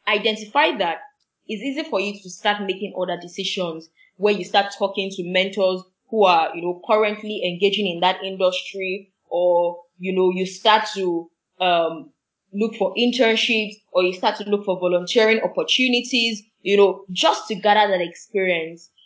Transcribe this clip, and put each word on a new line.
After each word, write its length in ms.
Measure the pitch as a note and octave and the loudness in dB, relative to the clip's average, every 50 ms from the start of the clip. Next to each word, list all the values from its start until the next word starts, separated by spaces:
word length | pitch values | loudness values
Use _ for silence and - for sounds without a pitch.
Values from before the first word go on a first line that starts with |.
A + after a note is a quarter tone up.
| - - | -4 -2
identify 680 | G#3+ G#3 F#3+ A3+ G#3+ G#3 G#3+ G3+ - C#4+ D4+ E4+ D#4 G#3+ | -2 0 0 -2 -4 -4 -6 -4 0 2 2 2 2 0
that, 200 | F#3+ E3+ D#3+ - - - _ _ _ _ _ _ _ - | -2 -2 -4 -6 -10 -18 _ _ _ _ _ _ _ -10
it's 140 | A3 G3+ | -10 -8
easy 260 | G3+ C#4 C4+ C#4+ D#4+ D#4+ | -6 -6 -6 -6 -6 -4
for 120 | - F#3+ | -2 -2
you 200 | G3 G#3 G3+ - | -2 -2 -6 -10
to 80 | - F#3 | -14 -18
start 340 | F3 - - G#3+ G#3 G3 G3+ | -12 -4 -2 -2 -2 -2 -4
making 300 | F#3+ F#3 - G#3 G3 - - | -10 -10 -10 -10 -10 -6 -6
other 200 | F3+ F3 F3 F3 | -6 -6 -6 -8
decisions, 680 | F3 F3 - - F#3+ F3+ - G3+ F3+ E3+ D#3+ D#3+ D#3+ - _ _ _ _ _ - | -10 -14 -10 -8 -8 -6 -6 -6 -6 -6 -6 -10 -14 -18 _ _ _ _ _ -2
where 160 | F#3 G#3 G#3 | 0 0 0
you 100 | F#3+ F3 | 0 -2
start 300 | - - G#3 G3+ G3+ - - | 0 2 2 2 0 -2 -4
talking 320 | G#3 G3 G3 - F#3+ G3 | -4 -4 -2 -4 -6 -6
to 200 | F#3+ - F3+ E3+ | -6 -8 -6 -2
mentors 520 | F3+ F#3 F#3+ G3 G3 G#3 F#3+ F#3 F#3 F#3 F3+ _ _ _ _ - | 0 0 0 0 0 0 0 0 0 -2 -8 _ _ _ _ -6
who 160 | - A3 G3+ | 0 4 4
are, 300 | F#3 F3 E3 D#3+ - - | 6 6 4 2 0 -2
you 60 | E3+ | -6
know, 200 | E3+ F3 F3 F3 - - | -6 -6 -6 -6 -2 0
currently 560 | G#3+ G#3+ G#3+ G#3 G#3 G#3 G#3 G#3 G#3+ G#3 - | 2 2 2 2 0 -4 -8 -8 -6 -4 -4
engaging 420 | F3+ F3 F3 G3 G3 G3+ G#3 G#3 F#3 | -4 -2 0 0 0 2 2 -2 -2
in 120 | E3+ E3+ | -2 0
that 240 | F3 F3+ F#3 - - | 0 0 0 0 -4
industry, 920 | F#3+ F#3+ F#3+ F#3+ F#3 F3+ - - - - G3 F#3+ F3+ F#3 G#3 G3+ _ _ _ _ - | -8 -4 0 0 0 0 0 -8 -10 -10 -8 -6 -6 -6 -6 -8 _ _ _ _ -6
or, 520 | - F3 F3+ F3+ F3 F3 F3 F3 F3 F3 - _ _ - | -2 0 2 4 4 4 2 0 -2 -6 -14 _ _ -10
you 140 | F3+ F#3+ F#3+ | -6 -4 0
know, 180 | F#3 F#3 F#3 | 2 2 2
you 160 | F#3 F#3 F#3 F#3 | 2 0 -2 -6
start 400 | - - - A3+ G#3 G#3+ G#3+ - - | -6 -2 2 4 4 4 2 -2 -6
to, 340 | G3 F#3+ F3+ F3 E3 E3+ - _ _ _ _ _ - | -4 -4 -2 -2 -4 -6 -10 _ _ _ _ _ -4
um, 520 | F#3 F3+ F3 E3+ E3 E3 D#3+ D#3+ C3 - _ _ _ _ _ _ _ _ - | 0 2 2 2 2 0 -4 -8 -14 -18 _ _ _ _ _ _ _ _ -4
look 220 | G3+ A3 A3+ - | -2 -2 -2 0
for 180 | - G3 F#3 - | -2 -2 -2 0
internships, 800 | G#3+ A#3+ B3 A#3+ - C4 A3+ A3 A3 - - A#3 A3 G#3+ G3+ G#3 - _ _ - | 0 0 0 2 2 2 2 2 2 0 0 0 -2 -2 -4 -8 -14 _ _ 0
or 100 | F3 F3+ | 2 2
you 80 | F3+ | 2
start 240 | F#3 - - A3+ G#3 | 0 0 0 -2 0
to 80 | - G#3 | -2 -2
look 220 | G#3 G3+ G3+ G3+ | -2 -2 -2 0
for 120 | - F#3 F3+ | -2 -4 -2
volunteering 600 | F3+ F3+ F3+ F3 F3+ F3 - B3 A3 G#3+ A3 A3 | 0 0 0 0 0 2 4 4 6 6 4 2
opportunities, 1040 | - F3+ - - D#3+ - - - B3+ B3+ B3 A#3+ A#3+ B3 - B3 A3+ A#3 A3+ G#3 - _ _ _ | 0 -2 -2 -2 -2 0 0 2 2 2 2 0 0 0 0 0 0 0 -2 -4 -10 _ _ _
you 140 | - F#3 G3+ | -2 2 6
know, 300 | G3+ G3+ F#3+ F3+ - - - | 6 6 6 4 0 -8 -10
just 380 | F#3 - - E4 - - - - | -4 0 2 2 2 0 -2 -8
to 80 | A3 | -6
gather 340 | F#3 - G#3 G#3 G#3+ G#3 G3+ | 0 2 4 4 6 4 4
that 120 | F#3+ F3+ | 2 0
experience. 880 | F3 E3+ F3 - - - - G3+ F#3+ F#3 F3 E3 D#3+ E3 E3+ E3+ - _ _ _ _ | -2 -2 -6 -14 -14 -6 -4 -2 0 0 0 -2 -2 -6 -10 -14 -20 _ _ _ _